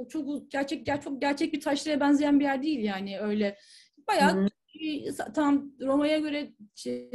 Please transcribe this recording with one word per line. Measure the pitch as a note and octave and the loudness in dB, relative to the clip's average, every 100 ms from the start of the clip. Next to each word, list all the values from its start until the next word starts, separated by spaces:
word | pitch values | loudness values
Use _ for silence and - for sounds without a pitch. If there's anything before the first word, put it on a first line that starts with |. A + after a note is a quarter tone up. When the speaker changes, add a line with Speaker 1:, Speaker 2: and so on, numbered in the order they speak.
| A#3+ | -6
Speaker 1:
çok | D#4+ C4+ D4 - | -6 -4 -6 -6
gerçek, | C#4 C#4 D#4 - | -4 -4 -4 -4
ger-, | C#4+ | -4
çok | D4+ C4 | -4 -2
gerçek | C#4+ D4 D#4+ | 0 0 -2
bir | D4+ | -2
taşraya | D4+ C#4+ D#4 C#4+ | -2 -2 0 2
benzeyen | C#4+ C#4+ D4 C#4+ | 4 4 6 4
bir | C#4 | 4
yer | C4+ | 0
değil | D#4 C4+ | -2 -2
yani | G#3 F#3+ G3 G3 | -2 -2 -6 -4
öyle. | G#3+ G#3 G3+ G3+ - - - _ - | -2 0 0 -4 -16 -20 -20 _ 0
Bayağı | F#4 C#4 F#3+ | 4 6 4
Speaker 2:
Hı | |
hı. | G3+ - _ D4+ | 0 -2 _ -8
Speaker 1:
e, | D#4 D4 - | -6 -4 -6
sa-, | - - | -8 -6
tam | D#4 C#4+ C#4+ C#4+ - | 0 2 2 0 -6
Roma'ya | C4 C#4+ D4 D#4 | 0 2 2 0
göre | D4+ D4 - - G#3 - | 0 -4 -8 -14 -20 -12
şey, | B3 B3 - | -8 -8 -6